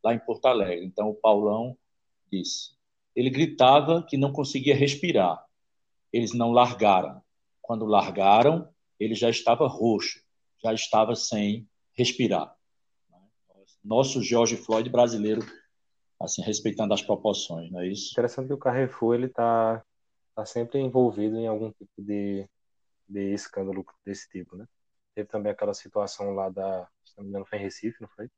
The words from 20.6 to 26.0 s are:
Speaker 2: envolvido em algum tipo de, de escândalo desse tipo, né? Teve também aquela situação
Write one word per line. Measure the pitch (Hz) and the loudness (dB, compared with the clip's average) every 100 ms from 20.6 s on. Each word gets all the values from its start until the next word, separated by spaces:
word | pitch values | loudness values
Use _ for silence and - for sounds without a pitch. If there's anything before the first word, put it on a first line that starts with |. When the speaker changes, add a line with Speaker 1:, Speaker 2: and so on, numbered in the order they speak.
| 117 139 | -4 -2
Speaker 2:
envolvido | 131 127 123 101 107 110 | 0 2 2 2 -4 -2
em | 113 | -4
algum | 107 110 | -4 -6
tipo | - 98 - | -10 -20 -16
de, | 101 101 101 98 98 _ _ _ _ _ _ | -6 -4 -4 -6 -10 _ _ _ _ _ _
de | 101 98 | -8 -4
escândalo | 101 - - 95 95 92 _ | -6 -8 -10 -8 -8 -12 _
desse | - 98 - | -14 -14 -14
tipo, | 92 87 90 | -16 -16 -20
né? | 117 _ _ _ _ | -20 _ _ _ _
Teve | - 104 | -12 -8
também | 107 104 | -6 -6
aquela | 101 101 | -4 -6
situação | 98 - 104 | -6 -8 -6